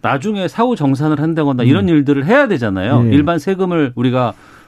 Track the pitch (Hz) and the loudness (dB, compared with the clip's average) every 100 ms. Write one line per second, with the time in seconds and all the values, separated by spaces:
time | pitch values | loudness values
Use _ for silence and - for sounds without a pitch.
0 | 110 131 196 202 175 - 247 233 139 135 | -4 -2 -4 -4 -4 -2 -2 0 0 0
1 | 156 147 160 165 143 127 123 170 190 156 | 0 -2 -2 0 -2 0 2 2 2 2
2 | 139 139 143 277 269 165 113 95 98 120 | 2 0 2 2 2 0 -2 -2 0 2
3 | 117 139 151 170 196 185 190 170 135 120 | 4 2 2 -2 -2 -2 -2 0 -2 -2
4 | 127 127 120 - - - | -2 0 -2 -6 -20 -20